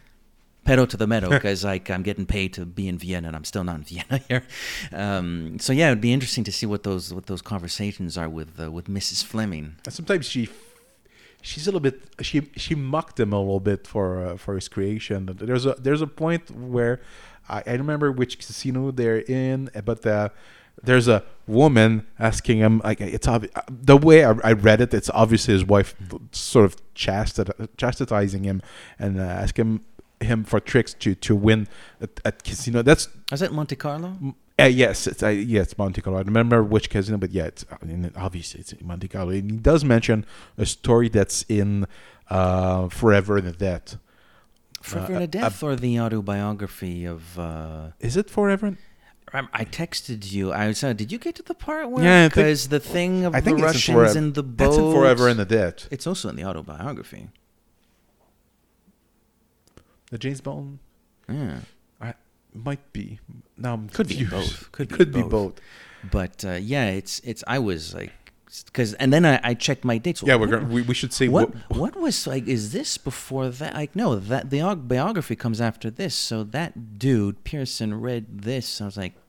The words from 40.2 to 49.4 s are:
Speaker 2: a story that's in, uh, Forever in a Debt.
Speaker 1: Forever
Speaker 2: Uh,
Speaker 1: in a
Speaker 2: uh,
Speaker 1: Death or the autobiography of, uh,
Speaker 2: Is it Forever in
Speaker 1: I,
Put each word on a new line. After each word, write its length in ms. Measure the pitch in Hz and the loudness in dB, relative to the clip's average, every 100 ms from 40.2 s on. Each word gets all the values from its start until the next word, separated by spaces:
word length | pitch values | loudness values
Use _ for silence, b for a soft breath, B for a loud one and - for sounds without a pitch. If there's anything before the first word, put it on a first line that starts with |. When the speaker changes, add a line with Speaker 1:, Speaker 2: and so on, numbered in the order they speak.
| - B B B | -2 B B B
Speaker 2:
a 80 | |
story 440 | 101 - - 120 117 | -4 -2 4 4 6
that's 340 | 107 98 - - | 2 2 -2 -2
in, 380 | 104 101 101 98 b b b b | 0 2 0 -4 b b b b
uh, 580 | 95 92 92 92 92 90 | 0 2 2 2 0 -2
Forever 480 | - 117 101 95 101 | 2 4 6 4 0
in 100 | 90 | -2
a 60 | |
Debt. 440 | 82 95 85 - 104 _ b b b b _ _ - | -4 -4 -4 -8 -18 _ b b b b _ _ -18
Speaker 1:
Forever 320 | - - 95 | -10 -8 -4
Speaker 2:
Uh, 40 | 180 | -4
Speaker 1:
in 60 | |
a 20 | |
Speaker 2:
uh, 20 | 170 | -4
Speaker 1:
Death 360 | 190 110 95 | -2 -2 -2
or 140 | 151 127 | -4 -2
the 220 | 123 120 | 0 0
autobiography 1040 | 113 110 98 101 104 104 98 - 92 87 | 0 -2 -4 -4 -4 -4 -8 -10 -8 -8
of, 340 | 87 82 82 87 | -8 -10 -14 -10
uh, 500 | 85 80 80 78 80 - | -10 -8 -10 -12 -14 -8
Speaker 2:
Is 160 | 117 156 | -4 -2
it 140 | 208 | -2
Forever 360 | - 202 196 208 | 0 2 2 -2
in 100 | 180 b b b b - | -8 b b b b -10
Speaker 1:
I, 160 | 135 | -8